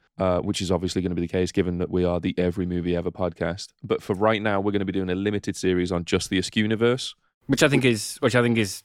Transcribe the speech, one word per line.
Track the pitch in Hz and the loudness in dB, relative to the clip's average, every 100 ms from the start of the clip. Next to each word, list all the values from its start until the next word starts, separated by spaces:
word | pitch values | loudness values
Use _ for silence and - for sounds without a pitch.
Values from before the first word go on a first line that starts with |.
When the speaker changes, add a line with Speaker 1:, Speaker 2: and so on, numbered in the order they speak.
| _ - | _ -2
Speaker 1:
uh, | 95 90 | 0 0
which | 98 101 | -2 -4
is | 90 | -2
obviously | 90 90 92 | -2 -2 -2
gonna | 90 | -2
be | 87 | -2
the | 85 | -2
case | 92 90 | -2 0
given | - 90 87 | 0 -2 -2
that | 90 | -2
we | 90 | 0
are | 90 87 | 0 0
the | 92 90 | -2 0
Every | 90 85 90 | 0 0 -2
Movie | 87 87 87 | -2 -2 -2
Ever | 87 | -2
podcast. | 82 90 - 85 92 - _ | -2 -4 -2 -6 -6 -10 _
But | 101 - | -4 -4
for | - | -2
right | 92 107 110 | 2 2 2
now, | 107 98 | 0 0
we're | 101 | 0
gonna | 101 | 0
be | 95 | 0
doing | 95 92 | -2 -2
a | |
limited | 90 101 104 - | -2 0 -2 -4
series | 92 95 90 90 | -2 0 2 2
on | 87 | -2
just | 87 92 - | 0 -2 0
the | 92 | -2
Askewniverse. | 95 113 107 110 117 127 - - _ _ - | -2 0 0 2 2 2 -4 -12 _ _ -2
Speaker 2:
Which | - | 4
I | 151 | 4
think | 139 | 4
is, | 127 110 - - | 4 2 -2 0
which | 127 | 2
I | 123 | 4
think | 120 113 | 4 4
is | 101 - | 0 -2